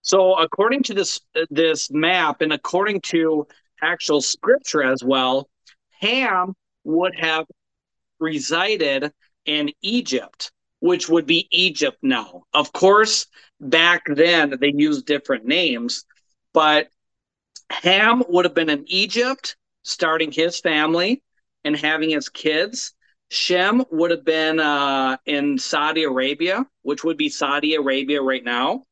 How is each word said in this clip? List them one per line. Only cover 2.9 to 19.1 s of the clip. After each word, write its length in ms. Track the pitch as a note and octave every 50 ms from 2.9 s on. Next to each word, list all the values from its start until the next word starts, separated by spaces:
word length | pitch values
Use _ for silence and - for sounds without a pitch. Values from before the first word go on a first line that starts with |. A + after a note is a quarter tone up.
| G3+ F#3+
to 460 | - - - E3 D#3+ D#3+ D#3 D3+ D3 _ - _ _ _ _ _
actual 400 | D3+ D#3+ F3 E3+ - - D3+ C#3+
scripture 640 | B2+ - - _ - G#3+ C4 C#4+ _ - - D3+ C3+
as 200 | C3 C3+ B2+ B2
well, 460 | B2+ C3+ C3 C3 B2+ B2+ C3+ C#3 _ _ _ _ - _ _ _ _ _ _
Ham 540 | - G#3+ A#3+ C4 C4 A#3 G3 F#3 F#3 F#3+ F#3+ _ _ _ _ _ _
would 320 | D3+ D#3+ E3+ F3+ F#3 F3+
have 320 | - E3 D#3+ D#3+ D#3+ D#3+ _ - _ _ _ _ _ _ _ _ _ _ _ _ _
resided 920 | D#3 D#3+ D#3 C#3+ C3 - D#3 E3+ F#3 G#3 A3 G3 D#3+ C#3+ C#3 C3+ C#3+ D3 _ _ _ _ _ _ _
in 260 | D3+ D3+ D3+ D3 D3 - _
Egypt, 720 | - G3+ A#3 B3 - - C3 B2 G2+ - _ _ - - _ _ _ _ _ _
which 280 | - F3 F3+ E3+ - -
would 160 | E3 E3+ D3+
be 220 | C3+ E3+ E3+ - _
Egypt 480 | - F3 F#3 F3+ D3+ - D3 C3+ - _ -
now. 400 | C3+ C3 A2+ A2 - - - _ _ -
Of 180 | D3 D3 -
course, 540 | - - F3+ F#3+ G3+ G#3 A3 G#3+ - - - _ _ - _ _ _ _
back 440 | D3 C3 C#3+ D#3+ E3 F3 F3 E3 -
then 480 | D#3+ D3 C#3 D#3+ E3+ F3 E3 D3+ C#3+ C#3 B2+
they 100 | C3+ C#3+ C#3+
used 320 | C#3+ D3 D#3 D3 C3+ B2+
different 380 | - D3 C#3 - - C3+ A2+ A2
names, 600 | A#2+ D3 F3+ F3+ D#3 B2 A#2 A#2 A#2+ - - - _ _ _ _ _ _ _ _ _ _
but 360 | D#3+ D#3 D3+ D3+ D3+ D#3 _ _ _ _ _ _ _ _ _ _ _ _ _ _ - _ _
Ham 500 | - - - E3+ F#3+ G3 G#3+ A3+ B3 B3+ A#3+ F3
would 160 | F3 F3+ F3
have 80 | F3 D3
been 160 | E3 D#3+ D#3
in 140 | D3+ C#3+ D3
Egypt, 680 | - F#3 F#3+ G#3 G3+